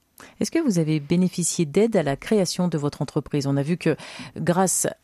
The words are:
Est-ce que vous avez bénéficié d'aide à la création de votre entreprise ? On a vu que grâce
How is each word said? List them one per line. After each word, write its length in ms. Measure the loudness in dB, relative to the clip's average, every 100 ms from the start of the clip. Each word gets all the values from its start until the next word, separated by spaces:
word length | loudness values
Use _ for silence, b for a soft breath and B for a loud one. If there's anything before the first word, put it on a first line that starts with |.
| _ -20 B B
Est-ce 100 | -2
que 80 | 0
vous 220 | 2 2
avez 200 | 2 0
bénéficié 680 | 0 2 2 0 -4 -2 0
d'aide 300 | 2 4 2
à 60 |
la 140 | 0 -2
création 520 | 0 2 2 0 -2
de 100 | 0
votre 240 | -2 -4
entreprise ? 420 | -4 -4 -2 -2 0
On 100 | 0
a 60 |
vu 160 | 0 0
que 180 | 0 0 B B B -6
grâce 520 | 0 2 2 2 -2 -2